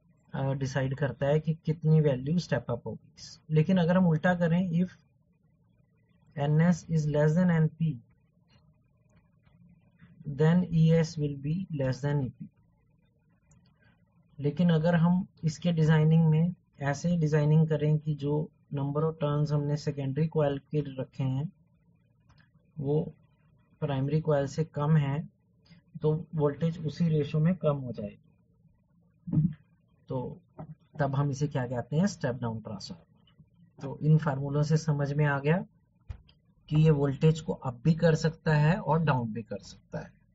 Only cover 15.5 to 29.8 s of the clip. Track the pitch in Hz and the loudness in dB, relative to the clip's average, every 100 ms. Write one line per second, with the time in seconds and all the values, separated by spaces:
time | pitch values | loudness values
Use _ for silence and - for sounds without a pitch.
15.5 | - 175 165 156 160 156 160 160 156 175 | -2 -2 2 4 4 6 4 4 4 2
16.5 | 185 _ - 139 143 170 175 151 151 147 | -2 _ -8 -4 -2 -2 0 0 2 4
17.5 | 156 156 151 147 151 151 147 143 147 156 | 4 4 2 0 0 -2 -6 -2 -4 -4
18.5 | _ - 143 139 147 160 160 147 147 147 | _ -10 -6 -4 -2 -4 -2 -2 -2 0
19.5 | 147 143 147 151 143 135 135 160 160 143 | -2 -2 -4 -4 -6 -4 -2 -2 0 0
20.5 | 139 - 151 139 131 131 - 131 131 160 | -2 -6 -6 -6 -8 -10 -4 -4 -4 -6
21.5 | - _ _ _ _ _ _ _ _ _ | -10 _ _ _ _ _ _ _ _ _
22.5 | _ _ - 139 151 175 - _ _ _ | _ _ -10 -4 -2 -4 -10 _ _ _
23.5 | _ _ - 151 135 139 156 156 147 139 | _ _ -10 -6 -4 -2 -2 0 0 0
24.5 | - 156 - 147 160 139 143 - _ _ | -4 -6 -2 2 2 2 -2 -6 _ _
25.5 | _ _ - _ - 151 156 - 160 147 | _ _ -20 _ -4 -2 -2 -4 -2 -2
26.5 | 139 165 165 147 - 170 156 139 156 156 | 0 -4 -4 -6 -2 0 0 0 0 0
27.5 | 185 151 143 127 113 104 - _ _ _ | 0 0 -2 -4 -8 -10 -12 _ _ _
28.5 | _ _ _ _ _ _ _ - - - | _ _ _ _ _ _ _ -4 0 0
29.5 | - _ _ | -2 _ _